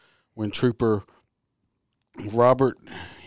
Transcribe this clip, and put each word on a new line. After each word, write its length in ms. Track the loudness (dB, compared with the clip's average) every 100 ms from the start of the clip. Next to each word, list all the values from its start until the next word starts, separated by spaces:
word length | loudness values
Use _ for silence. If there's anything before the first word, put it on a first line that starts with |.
| _ _ _
when 160 | -10 -8
Trooper 540 | -2 -2 0 0 0 -4 _ _ _ _ _ _ _ _ _ _ -14 -6
Robert 460 | 2 4 4 0 -2 -14 -18 -18 -20